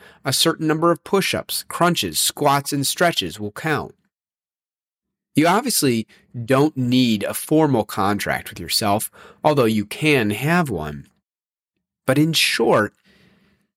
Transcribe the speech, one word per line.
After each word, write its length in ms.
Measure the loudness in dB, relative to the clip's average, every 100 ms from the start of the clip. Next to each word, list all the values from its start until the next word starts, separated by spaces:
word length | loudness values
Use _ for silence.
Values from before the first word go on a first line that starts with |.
| -20 _
a 100 | -4
certain 340 | 0 0 0 -2
number 240 | 2 2
of 120 | 0
push-ups, 640 | 0 0 0 -4 -6 -8 -8
crunches, 520 | 0 0 0 -2 -2
squats, 520 | -2 0 2 2 0
and 160 | -4 -2
stretches 520 | 0 0 0 -6 -6
will 120 | -10
count. 440 | -6 -4 -4 -4 -14 _ _ _ _ _ _ _ _ _ _ _ _ _ 0
You 120 | 2
obviously 600 | 2 0 0 0 0 -4 _ _ -10
don't 320 | 0 2 2 0
need 480 | 0 2 4 2
a 100 | -2
formal 520 | -6 0 2 4 2 0
contract 640 | -2 0 0 -2 -6 -6
with 100 | -12
yourself, 520 | -4 -2 0 0 -2 -14 -20 -4
although 220 | 0 2 2
you 200 | 2 -2
can 460 | -2 2 2 2
have 380 | 0 0 0 0
one. 380 | -4 -6 -10 -16 _ _ _ _ _ _ _ _ _ -2
But 120 | 2
in 160 | 2
short, 600 | 2 0 0 2 2 2 _ _ _ _ _ _ _ _